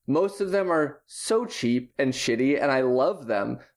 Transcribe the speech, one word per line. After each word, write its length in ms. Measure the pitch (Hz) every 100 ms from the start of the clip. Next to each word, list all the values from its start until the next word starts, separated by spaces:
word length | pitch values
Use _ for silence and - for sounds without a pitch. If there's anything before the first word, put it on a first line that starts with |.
| -
Most 340 | 151 196 196
of 80 | 196
them 200 | 196 185
are 300 | 165 147 - -
so 400 | - - 226 240
cheap 480 | - 120 123 123 -
and 120 | 131
shitty, 480 | 131 - 117 135 143
and 100 | 143
I 100 | 131
love 460 | 127 127 151 190 113
them. 320 | 104 110 123 -